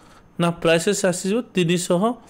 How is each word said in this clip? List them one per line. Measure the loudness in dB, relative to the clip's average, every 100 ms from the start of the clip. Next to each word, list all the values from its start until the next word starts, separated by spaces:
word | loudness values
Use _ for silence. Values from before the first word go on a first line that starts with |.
| -20 -20 -14 -4
ନା | -2
ପ୍ରାଇସେସ୍ | 0 2 2 2 0 0
ଆସିଯିବ | -2 -2 -4 -2 -2
ତିନିଶହ | 0 0 0 0 0 -4